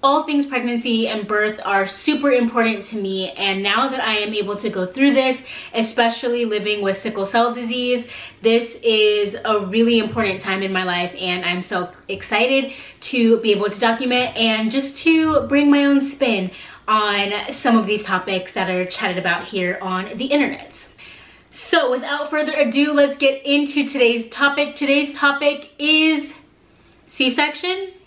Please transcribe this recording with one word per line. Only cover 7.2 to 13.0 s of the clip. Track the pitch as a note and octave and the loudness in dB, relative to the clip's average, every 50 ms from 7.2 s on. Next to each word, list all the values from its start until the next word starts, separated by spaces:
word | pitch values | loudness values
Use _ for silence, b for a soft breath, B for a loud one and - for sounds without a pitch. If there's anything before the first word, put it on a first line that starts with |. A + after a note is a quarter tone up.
| F#3+ | -6
cell | G3 - - A#3 A#3+ A#3 | 0 2 2 2 2 0
disease, | A#3 A#3+ A3+ B3 B3 B3 B3 B3 A#3+ A#3 B B B B B B B | -4 -6 -6 -4 -2 0 0 0 -2 -2 B B B B B B B
this | - A3+ A3+ A#3 A#3 - - - - | 2 4 4 4 2 -2 -10 -2 0
is | A#3 A3 G#3+ G#3 G#3 G#3 G#3 G#3 G3+ - - - | 2 4 4 4 4 4 2 0 -2 -4 -6 -2
a | A3 G#3+ G#3 G3 | 0 0 0 0
really | F#3 F#3+ A3+ A#3 A#3 A#3+ A3+ | 0 2 4 4 6 4 4
important | A3 - - A#3 A3+ G3 F#3+ F#3+ - | 2 0 -2 -2 0 0 -2 -4 -4
time | G3 F#3+ F#3+ G3 | -4 -4 -2 -2
in | F#3+ | -2
my | F#3+ F#3 F#3 | -2 -2 -2
life, | F3+ F3 F3 F3 F3+ - - | -2 -2 -2 -2 -4 -6 -6
and | F#3+ F3+ F3+ F3 F3 | -4 -4 -4 -4 -2
I'm | E3+ F3+ F#3 F3+ | -4 -4 -4 -4
so | - G#3+ F#3 F3+ F3+ - - _ - | -4 -4 -6 -6 -6 -10 -20 _ -10
excited | G3 F#3+ - - A3 G#3 A#3 B3+ C4+ C4+ C4+ C4+ B B B B B B | -10 -10 -6 -4 0 0 2 2 2 0 0 -2 B B B B B B